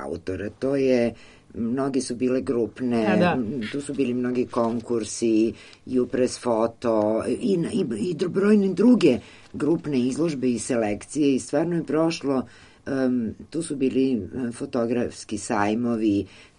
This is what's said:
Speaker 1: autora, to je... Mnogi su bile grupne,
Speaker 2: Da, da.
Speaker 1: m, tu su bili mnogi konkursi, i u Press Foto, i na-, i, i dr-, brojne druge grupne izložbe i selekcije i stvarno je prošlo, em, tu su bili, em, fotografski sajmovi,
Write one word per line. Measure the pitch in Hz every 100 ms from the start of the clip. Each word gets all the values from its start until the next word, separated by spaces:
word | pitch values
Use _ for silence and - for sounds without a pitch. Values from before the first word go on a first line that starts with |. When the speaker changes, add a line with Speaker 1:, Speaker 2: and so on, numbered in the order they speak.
Speaker 1:
autora, | 69 85 92 92 104
to | - 131 139
je... | 135 127 117 113 - - _
Mnogi | - 113 131 139 135
su | 123 117
bile | 127 127
grupne, | 127 120 110 - 127 120 151
Speaker 2:
Da, | 185
da. | 175 131
Speaker 1:
m, | 110 143 107
tu | 143
su | 139
bili | 135 123
mnogi | 123 123 123 117
konkursi, | 127 113 117 - 117 107 - 120 110 113 - - - -
i | 127
u | 123
Press | 120 127 -
Foto, | 123 110 117 - 120 110 107 110 107
i | 127 - 180
na-, | 139
i, | - 151 107
i | 127 156
dr-, | 175
brojne | 190 202 214 190
druge | 175 233 226 165 113 - - -
grupne | - 143 170 151 135
izložbe | 123 127 170 139 127
i | 117
selekcije | - 120 107 101 - 151 143 127
i |
stvarno | - 143 165 170
je |
prošlo, | - 156 165 165 139 131 - - - - -
em, | 135 131 123 110 - -
tu | 156
su | 165 143
bili, | 131 131 131
em, | 117 87 127 120
fotografski | - 143 123 117 120 92 - - 101
sajmovi, | - 110 104 110 120 113 110 101 98 - -